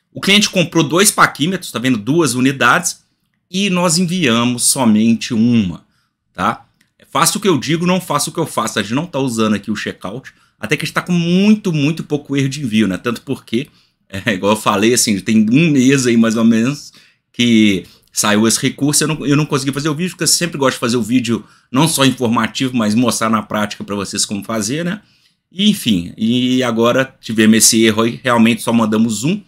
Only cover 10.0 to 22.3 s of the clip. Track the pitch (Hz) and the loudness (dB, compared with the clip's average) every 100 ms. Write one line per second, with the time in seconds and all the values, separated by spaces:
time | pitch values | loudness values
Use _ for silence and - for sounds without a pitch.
10 | 95 123 - _ _ _ 107 - 160 165 | -12 -14 -16 _ _ _ -6 -4 -4 -6
11 | 170 175 170 180 208 214 190 156 143 160 | -2 0 2 4 4 4 2 0 0 -2
12 | - 147 - 139 135 143 127 107 98 90 | -4 -6 -4 -2 -2 -4 -2 0 0 -2
13 | 120 113 - - - 113 147 _ _ _ | -6 -6 -8 -10 -4 -6 -6 _ _ _
14 | _ 98 110 95 104 107 117 101 110 120 | _ -8 -4 -2 0 0 0 2 2 2
15 | - 98 104 110 107 135 170 139 127 139 | 0 -2 2 2 4 4 4 4 4 4
16 | 123 117 113 113 113 113 120 147 - - | 2 2 2 2 2 2 0 -4 -12 -20
17 | _ _ _ - 120 113 107 95 - _ | _ _ _ -2 2 4 4 0 -6 _
18 | _ - 107 104 110 - 131 - 143 147 | _ -4 0 2 2 0 -2 -2 -2 0
19 | 151 156 123 147 151 143 139 147 151 147 | -2 -2 0 0 0 -2 -4 -4 -4 -4
20 | 180 - 151 - 175 160 131 - 123 123 | -6 -4 -2 -2 -2 0 -2 0 -2 -2
21 | 107 127 117 107 - _ _ 127 160 135 | 0 0 0 -4 -6 _ _ 0 2 2
22 | 135 - 117 | 0 2 0